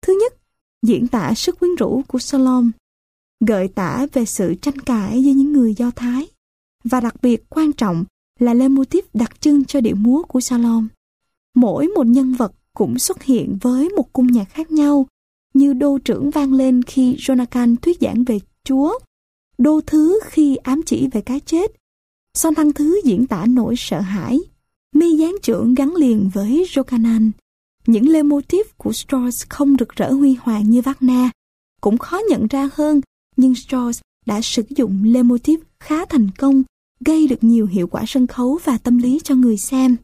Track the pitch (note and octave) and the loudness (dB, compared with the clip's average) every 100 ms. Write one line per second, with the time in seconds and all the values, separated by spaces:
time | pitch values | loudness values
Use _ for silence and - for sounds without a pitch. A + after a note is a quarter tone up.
0 | - F#4+ A#4 _ _ _ _ _ A3 A3 | 0 0 0 _ _ _ _ _ 0 0
1 | A#3+ A#3+ D#3+ A3+ - F4 F4 F4 - A#3+ | 0 -2 -2 -4 -4 -2 -2 -2 -2 -4
2 | C#4+ B3+ - C#4 C4 B3+ A#3+ A3+ _ _ | -4 -8 -4 0 0 2 0 -2 _ _
3 | _ _ _ _ A3 G#3 F#3 F#3+ F3+ F#3 | _ _ _ _ -2 0 -2 -4 -4 -4
4 | C#4+ - A3+ - F#3 - - C#4 - A#3 | -4 -4 -4 -4 -4 -4 -6 -8 -4 -4
5 | G3 A3+ C4+ C4+ C#4 D4 A#3 G#3 A#3+ - | -2 0 2 2 2 2 0 0 -4 -4
6 | A#3+ B3 D#4 _ _ _ _ _ A#3 B3+ | -4 -4 -6 _ _ _ _ _ -4 -2
7 | A#3+ - B3 A3+ _ - D#4 D4 A3 E3+ | -2 -2 0 0 _ -2 -2 0 -2 -2
8 | E3 _ _ _ A#3+ A#3+ C4 C4+ C4+ F4 | -6 _ _ _ 0 2 2 2 0 -2
9 | - G#3+ A#3 - D4+ D4 C4+ C#4+ A#3 G3 | -4 -4 -4 -2 2 2 2 0 -2 0
10 | A3 C4+ F4 B3+ B3 A#3+ A#3 A3+ A3 _ | 2 2 0 -4 -2 0 0 0 -2 _
11 | _ _ _ _ _ - A#3+ F3+ D#4 G4+ | _ _ _ _ _ 2 2 2 0 0
12 | A#3+ B3 C4 B3+ A3 _ _ - F3+ B2 | 2 4 2 -2 -4 _ _ -4 -2 -2
13 | - F#4+ - B3 - G3 B3 B3+ D#4 G4+ | -4 -6 -2 -2 0 -4 -2 0 -2 -2
14 | C4 - B3+ A#3+ G3 - D#4+ D#4 D4 C#4+ | -4 0 2 2 -2 -10 -4 0 2 2
15 | C4+ _ _ _ _ C4+ C#4 B3+ C#4+ C#4 | -2 _ _ _ _ 2 2 2 0 -2
16 | - A3 C#4+ D4+ C#4 C4 C4 B3+ B3 - | -2 -4 -2 -2 0 2 2 2 0 0
17 | B3+ B3+ - C4 B3 B3 A#3+ A#3+ - F4 | 0 0 -2 -2 0 0 0 2 0 -2
18 | - G#3+ B3 G#3 - _ - C4+ C#4+ A#4 | -2 -2 -2 -2 -6 _ -4 -2 0 -2
19 | _ _ _ _ _ _ C4 D#4 D#4 D#4 | _ _ _ _ _ _ 2 2 0 2
20 | D#4 G4+ G#4+ - D4+ C4+ - C#4 E4 - | 2 0 -2 0 2 0 -2 -4 -2 -2
21 | C4 A3+ G#3 C4 - E4 G#4 _ _ _ | -2 -4 -6 -8 -4 -2 -2 _ _ _
22 | _ _ _ - E4 D#4 D4+ D4 D4 F#4+ | _ _ _ -4 -2 2 0 2 0 2
23 | E4+ F#3+ C4 G3 G3+ B3+ G#3+ A#3+ - F3 | 2 0 0 -2 0 0 0 -4 -4 -6
24 | G3 G3 - C4 F#4 _ _ _ _ D4 | -4 -6 -2 -4 -4 _ _ _ _ 0
25 | E4+ D#4 D#4+ G4 - F3 A3+ B3+ C#4 F4 | 2 2 0 -2 -4 -2 0 2 0 2
26 | C#4 A3 G3 F#3+ G3+ C#4 F4+ - C4 B3 | 2 2 0 -2 -2 -2 0 -2 -2 0
27 | A3+ A3+ A3 G#3+ _ _ _ _ - A3+ | 0 2 0 -2 _ _ _ _ 0 2
28 | B3+ D#4+ D4 C#4+ C#4 F4+ G#4+ _ - A3 | 4 2 2 0 -2 -4 -4 _ -8 -8
29 | - C4+ B3 A#3+ - - C#4+ C4+ A3+ - | -6 -4 -4 -6 -12 -2 2 2 0 -4
30 | G3+ C4+ C#4 B3+ - A3 G#3+ A#3+ B3+ C#4 | -4 2 2 2 -2 -2 2 2 0 0
31 | B3+ B3 B3+ - _ _ _ _ G#3+ A3+ | 0 2 0 -2 _ _ _ _ -2 -2
32 | - F4+ A4 C#4+ G#3+ C#4 C#4 - D4+ D4+ | -4 -4 -2 0 0 -2 -4 -2 0 0
33 | C4+ _ _ - C4 B3 - C4 A#3+ A#3 | -2 _ _ 0 2 2 -4 -4 -4 -6
34 | _ _ - G#3 A#3 - A3 C#4 A3+ F#3+ | _ _ -6 -6 -4 -4 -6 -2 -2 0
35 | G#3+ A#3+ B3 A#3+ - D#4+ - _ - D#4 | 2 4 4 2 0 -2 -4 _ -6 -6
36 | F#4 D#4+ G3+ F#3 C4+ C4+ C4 _ _ _ | -2 0 0 0 2 2 0 _ _ _
37 | B3+ D#4+ D4+ B3+ A3+ A#3 G#3+ F#3 F3 - | -2 2 2 2 2 4 2 0 -2 -4
38 | A3 C4+ B3 - B3 D4+ E4 A#3 - B3 | -4 -2 -2 -2 -2 -2 -2 -4 0 2
39 | A#3+ C#4 - C4+ B3 G#3+ - C4 C4 A#3+ | 2 -2 0 2 2 2 -2 0 2 0